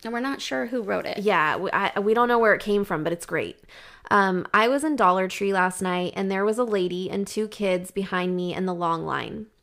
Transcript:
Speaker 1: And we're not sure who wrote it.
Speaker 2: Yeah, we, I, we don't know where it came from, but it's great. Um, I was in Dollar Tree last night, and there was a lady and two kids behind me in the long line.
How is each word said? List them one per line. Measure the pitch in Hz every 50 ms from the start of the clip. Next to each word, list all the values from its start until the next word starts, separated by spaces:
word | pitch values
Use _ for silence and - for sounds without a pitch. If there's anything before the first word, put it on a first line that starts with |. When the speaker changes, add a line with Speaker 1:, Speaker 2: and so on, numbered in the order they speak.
| -
Speaker 1:
And | 226 233
we're | 240
not | 254 269 277 - -
sure | - 269 262 254
who | 233 254 247 208
wrote | 196 202 180 -
it. | - - 214
Speaker 2:
Yeah, | 190 208 190 165 156 151 -
we, | - 180 190
I, | - 185 202 190 - 208
we | 196 214 220
don't | 233 240 240
know | 240 233
where | 226 214 190
it | - -
came | 208 202 202 202
from, | - 185 156 156
but | 165 170
it's | 170 -
great. | - 170 156 104 87 - - - - - - - - - - - -
Um, | - 202 196 190 185 180 - - -
I | 208 220 240
was | 269 285 294
in | 320 294
Dollar | 233 208 180 180 190 190
Tree | 185 - - 202 196 196
last | 190 185 185 185 - 190
night, | 185 180 180 180 175 -
and | - 196 190
there | 190 190 202
was | 214 220 240
a | 247
lady | 226 208 196 180 180 180 180 185 -
and | - 202 202
two | - - 214 220 214
kids | - - 208 190 185 180 180 -
behind | - 202 196 - 190 180 180 180 180
me | 180 180 180 -
in | - 185
the | 185 180
long | 175 175 165 165 160 160
line. | 156 131 135 117 - - 220 214 - _ _